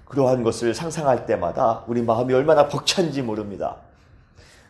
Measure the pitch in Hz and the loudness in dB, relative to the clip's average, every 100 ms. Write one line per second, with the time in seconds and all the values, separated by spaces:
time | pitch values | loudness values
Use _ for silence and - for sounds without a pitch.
0 | - 135 127 127 113 117 120 110 165 160 | -6 0 2 2 0 0 -2 -2 -4 -2
1 | 143 120 - 98 85 131 120 113 - 120 | 0 0 0 -2 -2 0 0 0 -2 -2
2 | 117 113 127 127 151 147 143 139 - - | 0 0 2 2 4 4 4 0 -2 0
3 | 160 135 117 107 104 95 78 - - _ | -2 -2 -4 -6 -8 -6 -6 -8 -18 _
4 | _ - _ - - - | _ -20 _ -20 -20 -20